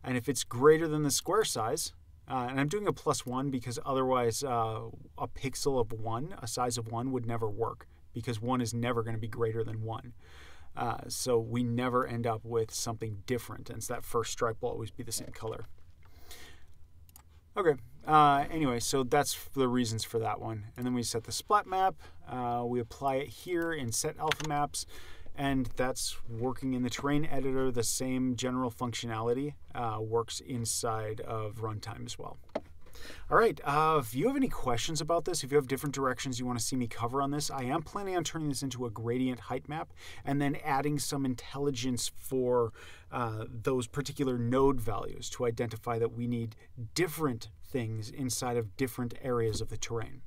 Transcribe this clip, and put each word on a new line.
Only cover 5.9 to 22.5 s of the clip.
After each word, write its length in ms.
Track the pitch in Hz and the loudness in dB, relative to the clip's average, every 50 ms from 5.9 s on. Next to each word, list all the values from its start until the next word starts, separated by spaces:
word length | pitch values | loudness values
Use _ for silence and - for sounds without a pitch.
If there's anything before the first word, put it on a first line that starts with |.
one, 440 | 113 110 110 113 110 117 143 175 196 - - | 0 -2 0 0 0 -2 -2 -4 -6 -8 -8
a 40 | |
size 300 | 117 - 127 123 123 117 | -6 -2 0 0 0 0
of 140 | 120 113 117 | -2 -2 -2
one, 200 | 117 117 120 135 | -2 -2 0 0
would 140 | 131 123 113 | 0 0 0
never 240 | 113 117 113 113 104 | 0 0 0 0 0
work, 380 | - 104 113 - - - - - - - - - - | 0 0 -2 -2 -2 -8 -14 -20 -20 -20 -20 -10 -8
because 260 | 120 110 - 117 104 | -6 -4 -4 -4 -2
one 220 | 113 123 127 127 | 0 2 2 2
is 100 | 120 107 | 2 0
never 300 | 120 117 117 123 127 117 | 0 0 0 2 2 0
gonna 160 | 110 117 113 | 0 0 -2
be 100 | 110 107 | -2 -2
greater 360 | 113 107 - 117 113 110 113 110 | -4 0 0 0 2 2 0 -2
than 180 | 110 110 110 | -2 -2 -4
one. 320 | 110 110 110 - - 123 120 - - - - - - - - - - - - | -4 -4 -6 -6 -8 -12 -14 -16 -18 -18 -16 -16 -16 -14 -14 -12 -12 -10 -4
Uh, 200 | - 123 117 113 - - | -2 -2 -2 -2 -4 -6
so 320 | - - - - 127 123 117 | -6 -6 -2 2 4 4 4
we 240 | 113 113 120 120 123 | 4 2 2 2 2
never 420 | 120 117 120 127 127 123 123 131 | 2 2 2 2 4 4 4 2
end 220 | 139 117 117 117 | 2 -2 0 0
up 180 | 120 113 107 - | 0 0 0 -4
with 260 | 113 117 113 110 - | 0 0 0 0 0
something 520 | - - - 120 113 110 117 110 104 98 - | -2 -4 -4 -4 -4 -4 -6 -6 -6 -8 -2
different, 460 | - 127 117 - - 107 - 151 - | -2 -2 -2 -2 -6 -10 -10 -10 -8
and 120 | - 117 - | -8 -8 -6
so 120 | - 120 | -4 -4
that 80 | - - | -6 -4
first 280 | - - 120 110 - | 0 0 0 0 0
stripe 260 | - - 123 113 113 - | 0 0 0 0 0 0
will 80 | - 117 | -4 -4
always 220 | 113 110 110 110 | -2 -4 -6 -6
be 100 | - - | -8 -8
the 100 | 120 117 | -6 -6
same 200 | 110 - - - | -4 -6 -6 -8
color. 340 | - - - 110 113 120 107 - - - - - - - - - - - - - - - - - - - - - - - - - - - - - - - - - - - - - - | -10 -8 -6 -6 -6 -6 -8 -10 -10 -14 -14 -16 -18 -20 -18 -18 -16 -16 -14 -14 -12 -14 -14 -14 -14 -14 -14 -14 -14 -16 -16 -18 -18 -20 -20 -20 -20 -20 -20 -20 -20 -20 -20 -8 -4
Okay, 200 | 208 196 160 143 123 - - - - - | 4 6 6 4 4 -2 -14 -16 -10 0
uh, 380 | - 156 156 151 143 139 139 - - | 6 8 10 10 10 8 6 2 0
anyway, 300 | 170 160 156 131 120 117 | 0 2 2 2 2 2
so 240 | - - - 135 131 | 0 2 2 2 4
that's 400 | 120 - 147 143 - - - - - - | 4 4 4 4 4 -2 -6 -6 -4 2
the 140 | 135 131 | 2 4
reasons 360 | 123 123 123 123 110 113 110 - | 4 4 4 2 2 0 -2 -4
for 140 | - - | -2 -2
that 240 | 113 113 107 107 - | 0 0 0 -2 -2
one. 220 | 117 110 110 107 101 113 - | -4 -6 -6 -6 -8 -10 -8
And 80 | - 123 | -4 -2
then 120 | 127 123 | 0 0
we 80 | 123 117 | 0 0
set 220 | - - 117 - | 0 -2 -4 -4
the 60 | - | -4
splat 360 | 107 - - - 208 208 190 | -6 -6 2 4 4 4 4
map, 260 | 190 190 190 190 190 - - - - - - - | 2 2 4 4 2 2 0 -14 -14 -14 -14 -10
uh, 360 | - 131 127 123 120 | -8 -6 -2 -2 0